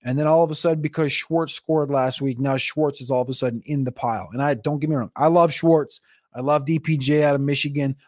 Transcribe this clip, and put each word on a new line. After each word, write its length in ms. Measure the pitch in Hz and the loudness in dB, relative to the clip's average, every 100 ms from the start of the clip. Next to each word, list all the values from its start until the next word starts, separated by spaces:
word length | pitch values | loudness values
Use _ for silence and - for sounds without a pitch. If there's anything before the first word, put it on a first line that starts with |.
And 160 | 123 135 | -6 0
then 80 | 151 | 4
all 160 | 160 | 4
of 80 | 165 | 4
a 40 | 151 | 0
sudden, 260 | 170 165 | 0 0
because 300 | 147 - 151 | -2 -2 -2
Schwartz 420 | - - 165 160 | -2 -2 -2 -2
scored 360 | - - 160 143 | -6 -2 0 0
last 300 | 139 131 - | 0 0 -2
week, 200 | 139 123 | -4 -2
now 160 | 135 135 | -2 -2
Schwartz 440 | - - 151 143 | -2 0 -2 -2
is 120 | 123 | -2
all 100 | 127 | -2
of 60 | 123 | -2
a 40 | |
sudden 300 | 131 131 117 - | -2 -4 -4 -4
in 180 | 147 | -4
the 80 | 127 | -4
pile. 360 | - 123 110 95 | -4 -4 -4 -6
And 100 | 117 | -4
I, 120 | 143 | -2
don't 260 | 127 147 147 | -2 -2 -4
get 100 | 156 | -2
me 60 | 147 | -2
wrong, 160 | 107 | -4
I 140 | - 147 | 0 4
love 260 | 170 170 | 6 4
Schwartz. 460 | - 165 160 143 - - _ _ | 2 4 4 2 -8 -18 _ _
I 60 | 120 | -6
love 240 | 131 147 | 0 0
D 160 | 139 160 | 0 -2
P 160 | 160 156 | 0 -2
J 260 | 131 151 | 2 2
out 140 | 147 143 | 4 2
of 40 | |
Michigan. 540 | 139 139 147 143 139 135 | 0 0 -2 -2 -4 -4